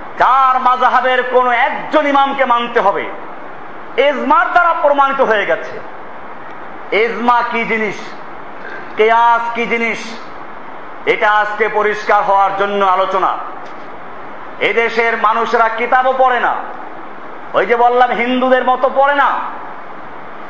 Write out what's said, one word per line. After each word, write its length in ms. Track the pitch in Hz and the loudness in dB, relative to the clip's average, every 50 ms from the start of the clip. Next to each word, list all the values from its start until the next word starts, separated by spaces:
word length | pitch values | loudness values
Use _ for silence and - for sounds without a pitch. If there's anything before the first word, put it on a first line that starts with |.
| - - - - | -14 -8 0 2
চার 420 | 175 220 254 269 269 254 254 254 | 4 4 4 4 4 4 2 2
মাযহাবের 640 | 240 247 254 254 254 240 220 254 247 254 254 254 | 2 2 2 4 4 4 4 4 2 2 2 2
কোনো 280 | 247 - - 254 247 247 | 0 2 2 2 4 4
একজন 560 | 240 233 262 302 - - - - - 302 294 | 2 2 2 0 -2 -4 -4 0 0 2 2
ইমামকে 380 | 285 277 277 277 269 262 - 262 | 4 4 4 2 2 2 0 2
মানতে 360 | 247 233 240 240 240 240 226 | 2 2 0 0 0 0 2
হবে, 300 | 185 202 185 147 117 - - - - - - - - - - - - - - - - - - | 2 2 2 0 -4 -6 -10 -12 -12 -14 -14 -14 -14 -14 -14 -14 -14 -14 -14 -14 -14 -4 0
ইজমার 560 | 220 269 285 277 240 233 262 302 339 349 349 | 2 2 2 2 0 0 2 2 2 2 4
দ্বারা 220 | - 349 339 339 330 339 | 2 4 4 4 2 2
প্রমাণিত 380 | 311 285 285 277 269 269 269 - | 2 2 4 4 2 2 2 2
হয়ে 260 | 254 220 220 208 190 | 2 2 2 2 2
গেছে। 340 | 170 160 - - - - - - - - - - - - - - - - - - - - - - - - - - - 165 | 0 -2 -2 -4 -8 -10 -12 -12 -12 -14 -14 -14 -14 -14 -14 -14 -14 -14 -14 -14 -14 -14 -14 -14 -14 -14 -14 -6 -2 0
ইজমা 460 | 196 226 233 - 208 233 240 240 240 214 - | 0 0 0 0 0 2 2 2 2 2 0
কি 120 | 208 233 226 | -2 -4 -2
জিনিস, 360 | 185 226 220 220 196 - - - - - - - - - - - - - - - - - - - - - | -2 -2 -2 -2 -4 -4 -8 -10 -12 -12 -12 -14 -14 -14 -14 -14 -14 -14 -14 -12 -12 -12 -12 -12 -6 0
কিয়াস 580 | - 214 226 233 233 233 240 233 233 233 233 240 | 2 4 4 4 6 6 4 4 2 0 -2 -4
কি 120 | 233 233 | -4 -2
জিনিস, 540 | 190 226 233 233 226 202 - - - - - - - - - - - - - - - - - - - - - - | -2 -2 -2 -2 -2 -4 -6 -8 -10 -12 -12 -12 -14 -14 -14 -14 -14 -14 -14 -14 -14 -14 -14 -14 -14 -14 -4 -2
এটা 240 | 147 175 226 226 208 | 0 0 2 2 2
আজকে 380 | 214 208 208 208 208 214 220 208 | 4 2 2 0 0 -2 -2 0
পরিষ্কার 540 | 214 208 208 214 208 208 - 220 208 208 | 0 0 0 0 -2 -2 0 2 2 2
হওয়ার 280 | 196 196 196 196 196 196 190 | 4 4 4 4 4 2 2
জন্য 280 | 185 202 202 202 202 196 | 0 -2 -2 0 2 2
আলোচনা। 520 | 190 180 190 190 190 190 190 170 143 107 - - - - - - - - - - - - - - - - - - - - - - - - - | 2 2 2 2 0 0 0 0 0 -2 -4 -6 -10 -12 -12 -12 -12 -14 -14 -14 -14 -14 -14 -14 -14 -14 -14 -14 -14 -14 -14 -14 -14 -4 -2
এদেশের 560 | 139 175 208 226 233 220 220 233 233 233 226 | -2 0 2 0 0 0 0 0 0 0 0
মানুষরা 520 | 220 214 208 226 233 226 - 233 226 226 226 | 2 2 2 2 2 0 2 4 4 4 4
কিতাবও 460 | 226 226 240 240 254 254 254 262 262 262 | 2 -2 0 2 2 4 4 2 2 4
পড়ে 220 | 262 254 247 233 | 4 4 4 2
না, 140 | 208 151 120 104 - - - - - - - - - - - - - - - - - - - | 0 0 -2 -2 -6 -8 -10 -12 -12 -12 -12 -12 -14 -14 -14 -14 -14 -14 -12 -12 -10 -2 0
ওই 120 | 135 190 | 0 2
যে 100 | 196 240 | 2 4
বললাম 340 | 233 240 240 240 247 247 240 | 4 4 4 6 6 4 4
হিন্দুদের 540 | 226 226 233 247 254 254 254 262 262 254 247 | 4 0 0 0 0 2 2 4 4 4 4
মতো 260 | 254 254 254 277 262 220 | 2 2 2 2 2 4
পড়ে 200 | 262 269 277 285 | 4 4 4 4
না। 260 | 285 262 214 147 - - - - - - - - - - - - - - - - - - - - - - | 2 2 2 0 -2 -4 -6 -8 -10 -12 -14 -14 -14 -14 -14 -14 -14 -14 -14 -14 -14 -14 -14 -14 -14 -14